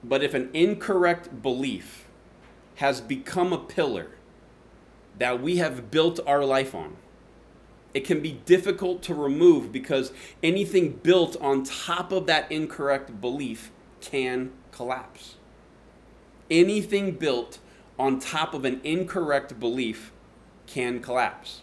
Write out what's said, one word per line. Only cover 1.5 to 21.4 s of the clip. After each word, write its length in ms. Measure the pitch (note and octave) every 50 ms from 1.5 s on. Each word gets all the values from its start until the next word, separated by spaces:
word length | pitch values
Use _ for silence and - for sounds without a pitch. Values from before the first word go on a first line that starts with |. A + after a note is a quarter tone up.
| B2 B2+ C3+ C3+ A2 F2+ E2+ - - - - - - - - - - - - - - - - - -
has 260 | - C#3+ C#3 C3 -
become 500 | - - C#3 C3 - - - F#3 F3+ F#3
a 60 | F3 -
pillar 540 | - - - - E3 C#3 A2+ F#2 D#2+ - - - - - - - - - - - - - - - - - - - - - - -
that 240 | B2 B2 B2+ B2
we 160 | B2+ D3+ F3+ F3
have 320 | F3 D#3 C3 B2+ A#2+ G2+
built 300 | D3+ D#3 D#3+ E3+ E3 - -
our 200 | C#3+ C#3+ C#3+ C#3+
life 300 | C3+ C3+ C3+ C3+ C3 -
on, 200 | F2+ D#2 D2+ D2+ - - - - - - - - - - - - - - - - - - - -
it 100 | C#3 C3+
can 160 | - F3+ D3+
be 120 | D3 D#3+ C#3+ A#2 -
difficult 560 | - F3 F#3 F3+ G3 F#3+ - G3 F3+ F#3 F3+ -
to 120 | - E3+
remove, 560 | D3 D3 C#3 C#3 D3+ E3+ F3+ E3 C#3+ - G#2+
because 420 | A2 C3+ C3 - D3 C3+ C3 C3 - - - - - - -
anything 480 | D#3+ F3 G3 G3+ E3+ - F#3+ F3 D3+
built 440 | B2 - - D#3+ F3+ F#3 E3+ - - -
on 220 | - C#3 C#3 C3+ C3+
top 480 | C3+ - - - - E3+ F3+ F3+ F3+
of 160 | F#3+ F#3+ F3 -
that 220 | E3 D3+ D3 -
incorrect 680 | D3+ D#3 D#3 D3+ - - D3 C#3 C#3 C3+ C3+ - A#2+ G2+
belief 520 | G2+ B2 C3 C#3+ C#3+ B2 A2+ A2 - - - - - - - -
can 520 | - - - C#3 C3 B2+ B2+ B2+ B2+ B2+ - - - -
collapse. 640 | - - B2 B2 B2+ B2+ A2+ - - - - - - - - - - - - - - - - - - - - - - - - - - - - -
Anything 640 | D#3+ E3 E3+ F#3+ G#3 G#3+ F3+ - G3+ G3+ G3 G3 E3
built 440 | - E3+ D3+ C3 A#2+ A#2 - - - - - - - - - - -
on 220 | C3 C3+ C3+ C3
top 340 | - - - D#3 D#3 D#3 -
of 120 | D3 C3
an 140 | C3+ B2 C3 -
incorrect 760 | D3 D#3 F3+ F#3 F3 - G3 E3+ D3+ C#3+ C#3 C#3 - C3 A2
belief 520 | A#2+ A#2 A#2+ C3 B2+ A2+ A2 - - - - - - - - - - - - - - -
can 340 | - - B2 B2 B2 B2
collapse. 600 | A#2 - B2 B2+ A#2+ G2+ - -